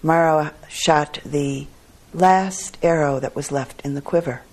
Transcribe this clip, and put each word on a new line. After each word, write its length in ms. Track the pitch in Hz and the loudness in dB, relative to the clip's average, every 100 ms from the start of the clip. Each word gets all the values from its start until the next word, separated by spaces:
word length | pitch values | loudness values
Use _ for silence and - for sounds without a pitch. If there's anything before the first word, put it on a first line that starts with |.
Mara 500 | 160 165 165 156 151 - - | 2 4 4 2 0 -8 -16
shot 500 | - - 156 147 - - | -4 2 2 2 -8 -6
the 400 | 147 143 139 139 - _ - _ | -4 -2 -6 -10 -18 _ -20 _
last 640 | 165 185 185 190 185 - - | 2 4 4 2 -6 -12 -2
arrow 360 | 170 165 147 135 | 0 2 2 -2
that 160 | 135 - | -4 -8
was 160 | 143 | -6
left 300 | 139 131 - | -6 -6 -10
in 140 | 143 139 | -8 -8
the 60 | |
quiver 420 | 139 170 170 123 - | -2 -2 -2 -8 -12